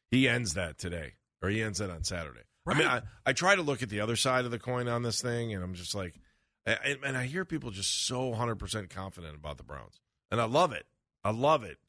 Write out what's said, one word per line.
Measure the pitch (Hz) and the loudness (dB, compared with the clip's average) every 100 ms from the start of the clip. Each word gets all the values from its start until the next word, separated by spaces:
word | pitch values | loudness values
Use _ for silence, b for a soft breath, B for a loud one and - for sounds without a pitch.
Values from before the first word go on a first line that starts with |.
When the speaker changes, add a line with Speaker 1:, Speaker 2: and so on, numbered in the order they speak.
| _ | _
Speaker 1:
he | 127 131 | 4 6
ends | 120 113 | 4 0
that | 82 85 76 | -2 -4 -6
today, | 90 85 73 - _ _ | -6 -6 -8 -14 _ _
or | 92 | -2
he | 110 | 0
ends | 110 92 | 0 -2
that | 101 | -4
on | 85 | -4
Saturday. | - 87 78 58 - _ - | -4 -4 -6 -12 -20 _ 0
I | |
mean, | 165 151 | 2 4
Speaker 2:
Right. | 123 B B | 2 B B
Speaker 1:
I, | - | 0
I | |
try | 131 180 | 2 4
to | 196 | 4
look | 151 131 | 4 0
at | 120 | -2
the | 104 | 0
other | 107 117 | 0 2
side | 135 127 | 2 2
of | 123 | 2
the | 117 | -2
coin | - 123 120 | -2 -2 0
on | 120 | 0
this | 120 104 | 0 0
thing, | 123 117 117 | 0 0 -2
and | 101 | -2
I'm | 90 | -4
just | 90 90 | -6 -6
like, | 101 90 - - _ _ _ - | -6 -6 -10 -20 _ _ _ -2
and, | 110 135 139 | 0 0 -2
and | 139 131 | -2 -2
I | |
hear | 127 165 185 | -2 -4 -4
people | 160 120 | -4 -4
just | 98 98 - - | -4 -2 0 -2
so | 127 127 | -2 -2
hundred | 113 120 107 | 0 -2 -2
percent | 101 110 92 | -4 -6 -6
confident | - 95 90 82 | -8 -10 -10 -14
about | 76 76 69 | -12 -10 -10
the | |
Browns, | - 71 50 - _ _ _ | -12 -14 -14 -20 _ _ _
and | 110 | 0
I | |
love | 113 135 180 | 4 6 4
it. | 98 - _ _ _ | 2 -10 _ _ _
I | 104 | -2
love | 110 139 156 | 2 4 4
it | 101 71 | 2 -12